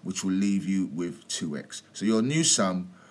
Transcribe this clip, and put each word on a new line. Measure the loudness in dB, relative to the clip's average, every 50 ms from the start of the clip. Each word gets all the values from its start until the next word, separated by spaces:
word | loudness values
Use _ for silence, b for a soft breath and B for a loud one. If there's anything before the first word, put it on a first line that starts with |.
| -6
which | -6 -6 -2
will | -2 0
leave | 2 2 2 2 2 0 0
you | 0 0 0 0
with | -2 -2 -4 -6 -6 -6 -10 -12
two | -10 -8 -6 -6 -6 -6
X. | -8 -10 -12 -16 -16 -16 -16
So | -10 -2 0
your | 2 2 2
new | 2 2 2 2 4
sum | 4 4 4 4 2 2 -2 -4 -6 B B B B